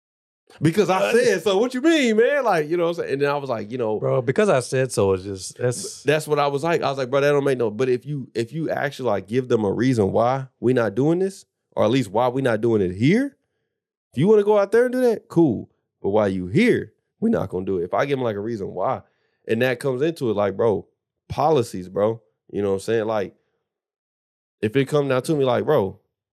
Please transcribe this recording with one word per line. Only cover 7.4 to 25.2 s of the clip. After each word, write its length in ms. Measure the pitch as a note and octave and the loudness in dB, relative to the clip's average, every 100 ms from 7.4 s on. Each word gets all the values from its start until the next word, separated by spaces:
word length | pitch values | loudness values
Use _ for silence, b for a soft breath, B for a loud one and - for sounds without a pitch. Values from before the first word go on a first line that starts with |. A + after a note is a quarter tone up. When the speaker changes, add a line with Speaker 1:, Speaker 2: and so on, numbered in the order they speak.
Speaker 1:
make 140 | C#3 C3 | 2 0
no," 120 | A#2 | -2
but 200 | G#2+ C3 | 0 0
if 160 | B2 C#3 | 0 -4
you, 240 | D3 A#2 | -10 -6
if 180 | - A#2 | -6 -6
you 180 | D3+ D3+ | -6 -4
actually, 380 | B2 C#3 C#3 B2 | -4 -4 -4 -2
like, 200 | G2+ F#2 | -2 -2
give 200 | B2 B2 | -4 0
them 160 | A#2+ | 0
a 80 | G2+ | 0
reason 400 | F#2+ B2+ A#2 F#2+ | 0 2 2 2
why 360 | G2+ A#2 C3+ C3+ _ | 2 0 0 -6 _
we 140 | A2+ | 0
not 220 | B2+ A2+ G2+ | 2 0 0
doing 240 | C#3+ E3+ | 0 0
this, 260 | F#3+ F#3+ - _ _ - | -2 -6 -20 _ _ 0
or 80 | |
at 80 | G#2+ | 2
least 180 | C3+ A2 | 2 0
why 180 | G2+ B2+ | 0 0
we 120 | B2+ | 0
not 200 | C3 A2 | 0 0
doing 200 | A#2 A2 | 2 2
it 100 | F2+ F2+ | 0 0
here, 420 | B2+ G#3+ C#4 - _ _ _ _ _ _ _ | 2 2 0 -8 _ _ _ _ _ _ _
if 40 | - | 0
you 100 | F3+ | 4
wanna 160 | G#3+ | 4
go 140 | G3+ G#3 | 4 2
out 140 | G3 | 4
there 140 | A3+ B3 | 2 2
and 60 | |
do 80 | B3+ | 2
that, 260 | B3 G#3+ - | 0 0 -2
cool. 420 | E3+ D#3+ G#2 - _ _ _ | 2 2 0 -8 _ _ _
But 80 | G2 | -2
while 200 | G#2+ G#2 | 0 0
you 180 | F#2+ F2+ | -2 -2
here, 460 | A#2+ A#3+ B2+ - _ _ _ | 2 2 0 -4 _ _ _
we 100 | A3+ | -2
not 200 | C3+ - | -2 -2
gonna 160 | F2+ F#2+ | -4 -4
do 120 | F#2+ | -4
it. 40 | |
If 100 | E2+ | -2
I 120 | G2 C#3+ | -2 -2
give 120 | C3+ | -2
them, 60 | |
like, 120 | A#2+ G2+ | -4 -4
a 20 | |
reason 320 | G#2+ A2+ F#2 | -6 -8 -8
why, 280 | F2+ A2 G#2+ - _ _ _ - | -6 -4 -6 -10 _ _ _ -4
and 140 | A2+ | -2
that 180 | B2+ A#2+ | 0 -2
comes 220 | C#3 B2+ | -4 -2
into 280 | D#3+ D#3+ B2 | -2 -2 -2
it, 40 | G2+ | 0
like, 200 | G2+ G2 | -2 0
bro, 300 | A2+ F#2+ - _ _ _ - | 0 0 -6 _ _ _ -10
policies, 600 | - D3 D3+ B2+ F#2+ F2+ | -2 2 2 0 -8 -8
bro. 320 | G2 G#2+ A2+ _ _ _ | -2 -2 -2 _ _ _
You 100 | G2 | -4
know 80 | G2+ | -2
what 40 | G2 | -2
I'm 40 | |
saying? 240 | G#2+ A2+ G#2+ | -2 -2 -2
Like, 280 | G#2+ F#2 - _ _ _ _ _ _ _ _ _ _ _ _ | -4 -4 -10 _ _ _ _ _ _ _ _ _ _ _ _
if 140 | A2 C3+ | -2 0
it 140 | C3+ | 0
come 180 | D3 C#3 | 0 0
down 140 | B2+ | -2